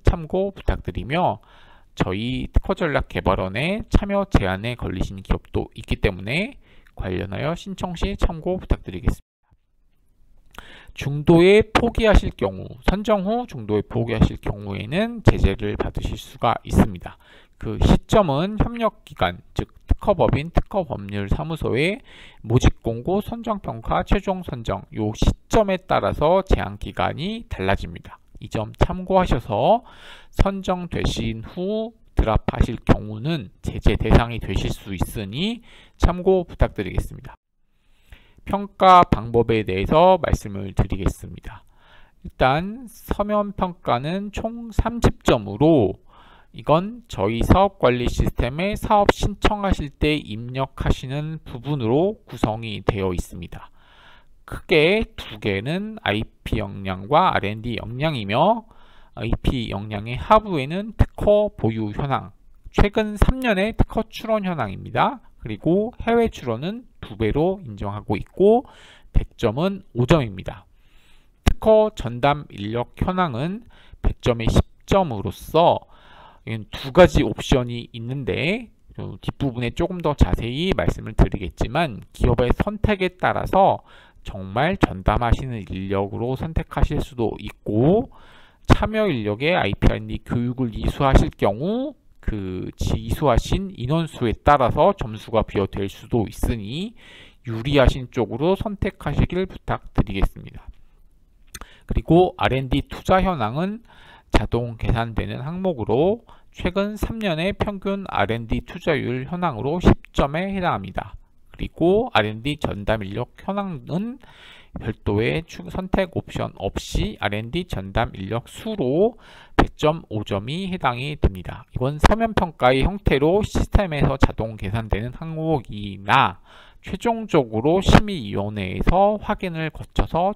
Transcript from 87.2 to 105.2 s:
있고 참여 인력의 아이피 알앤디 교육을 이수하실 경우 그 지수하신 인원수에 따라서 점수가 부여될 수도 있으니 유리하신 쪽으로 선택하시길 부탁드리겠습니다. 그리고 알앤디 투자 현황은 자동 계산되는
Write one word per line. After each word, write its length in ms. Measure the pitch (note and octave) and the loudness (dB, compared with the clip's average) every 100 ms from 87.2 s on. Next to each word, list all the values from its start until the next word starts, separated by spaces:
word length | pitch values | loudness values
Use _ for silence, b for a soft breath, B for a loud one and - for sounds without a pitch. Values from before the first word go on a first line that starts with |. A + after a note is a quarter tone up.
| A2+ - | -4 -4
있고 720 | G#2+ - - G#2 C3+ G#3 B3+ b b b b b - | -10 -12 -4 2 4 4 0 b b b b b 4
참여 400 | - G#3 A3 G#3+ | 4 4 0 0
인력의 500 | C3 G#2 G#2 D3 F3+ | 0 -2 -2 0 0
아이피 300 | G2+ G#2 A2+ | 0 2 2
알앤디 300 | A2 G#2+ A2 - | 2 -6 -10 -4
교육을 460 | A#2+ A#2+ B2 B2 | -4 -2 -2 -4
이수하실 580 | G#2 A2+ - C#3 C3 D#3 | -2 -4 0 2 4 2
경우 640 | - A2+ G2+ E3+ A#3 C#4 - _ _ | 0 -2 0 -4 -4 -6 -10 _ _
그 500 | - G#2+ F#2+ F#2 G2+ - | -6 -6 -6 -8 -8 -6
지수하신 960 | - A2+ A2+ - C#3+ A2+ - F#3 F#3+ - | -2 -2 -2 0 2 0 0 -4 -4 -8
인원수에 560 | A#2+ D#3+ D#3+ - A#2+ G2+ - | -2 -2 -2 -2 -2 0 4
따라서 480 | D3 A#2 C#3+ F3 | 4 4 4 2
점수가 480 | G3 A#2 G#2+ - A2 | 2 -6 -10 -2 0
부여될 480 | G2 G#2 G2 - G2 | 0 0 -2 -2 -6
수도 360 | - - B2 F#2 | -8 -4 -2 -2
있으니 640 | - - A#3+ G2 C#3+ G#3+ - B B B B - | -2 -2 -2 -4 -8 -8 -10 B B B B -8
유리하신 640 | A2+ B2 C#3+ A#2+ C#3 B2 | -6 2 6 6 4 -4
쪽으로 440 | - G#2 A#2 D#3+ F#3+ | -2 -2 0 0 0
선택하시길 920 | A3 G3 G3 - - C#3+ - F3 F#3 | -2 -4 -6 -4 -4 0 2 0 -4
부탁드리겠습니다. 1200 | - - A#2 - - - G2 - - G#2 - - - - _ - _ _ _ - - B B B | -8 -6 -6 -4 -2 0 2 0 -2 -16 -16 -18 -20 -20 _ -20 _ _ _ -20 -20 B B B
그리고 480 | - - E3 F#3 - | -2 4 6 6 2
알앤디 460 | G2+ C3 C3 C#3 - | 0 2 0 -2 -2
투자 340 | - - F#3 | -8 2 2
현황은 640 | F#3 E3 G#2+ C3 F#3+ A3+ B B B B B | 2 0 -2 -2 -4 -6 B B B B B
자동 460 | - G#2+ A#2+ A#2+ A2 | 0 2 -2 -4 -6
계산되는 640 | - A#2 A#2 G#2+ | -2 -2 -2 -4